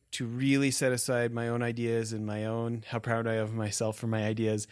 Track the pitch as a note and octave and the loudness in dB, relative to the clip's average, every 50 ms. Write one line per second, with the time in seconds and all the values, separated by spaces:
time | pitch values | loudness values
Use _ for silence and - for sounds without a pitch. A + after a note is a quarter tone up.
0 | _ _ - - B2+ A#2 A#2 B2+ C3+ C3+ C#3 C#3 C#3 C3+ B2+ - C#3+ B2+ B2+ B2 | _ _ -8 -6 -6 -4 -2 0 2 4 4 6 4 4 2 2 2 2 2 2
1 | - - B2 A#2+ A#2+ A#2 A#2 A#2 A#2 A#2 A#2 A#2+ A#2+ A#2 A#2 A#2 A#2 A2+ A2+ A2+ | 2 2 2 2 2 2 0 -2 0 0 0 0 0 -2 -2 0 0 0 2 0
2 | A2+ A2 A2+ G#2+ G#2+ G#2+ G#2 G#2+ G#2+ A2 A2+ A#2 A#2 A#2 A#2+ A2+ A2 - B2 A#2 | 0 -2 -4 -4 -4 -4 -4 -2 -2 -2 -2 -2 -2 -4 -4 -6 -6 -6 -6 -4
3 | - B2 A2+ A2+ A2+ A2+ A2 A2 G#2+ G#2+ A2+ A2+ G#2+ G#2 - - A2+ A2 G#2+ - | -2 0 0 0 0 0 0 0 0 -2 -2 -2 -2 -2 -2 -2 -2 -2 -2 -2
4 | A#2+ A2+ A2 A2 G#2+ G#2+ A2 A2+ A2 G#2+ G#2+ G#2 G#2 - | -2 -2 0 0 0 0 0 2 2 2 0 0 -4 -8